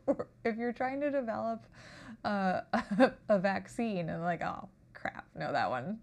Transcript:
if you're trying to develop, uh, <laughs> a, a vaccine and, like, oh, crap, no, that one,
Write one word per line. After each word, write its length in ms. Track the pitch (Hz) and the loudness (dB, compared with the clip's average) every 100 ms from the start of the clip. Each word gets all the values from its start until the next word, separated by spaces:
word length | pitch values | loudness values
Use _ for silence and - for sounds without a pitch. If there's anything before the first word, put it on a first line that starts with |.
| - 277 - - | 0 0 -4 -4
if 120 | 233 220 | -2 0
you're 160 | 240 | -2
trying 280 | 233 254 277 | -2 -2 0
to 80 | 294 | 0
develop, 520 | 277 226 214 226 226 - - - - - 220 | 0 -2 -2 -2 -4 -10 -20 -20 -18 -16 -6
uh, 380 | - 202 190 - - | -2 2 2 0 0
<laughs> 60 | |
a, 400 | 240 - 196 254 - - | -2 2 6 6 6 2
a 100 | 202 | 4
vaccine 720 | 196 190 190 - 233 185 165 | 4 0 -4 -4 -2 -2 -2
and, 160 | 165 | -2
like, 180 | 175 170 | -2 -2
oh, 260 | - - - - - | -4 -6 -10 -18 -20
crap, 340 | - - - - - | -10 -8 -8 -12 -8
no, 160 | 147 | -2
that 180 | 135 98 | 0 2
one, 280 | 123 147 220 | 0 -4 -4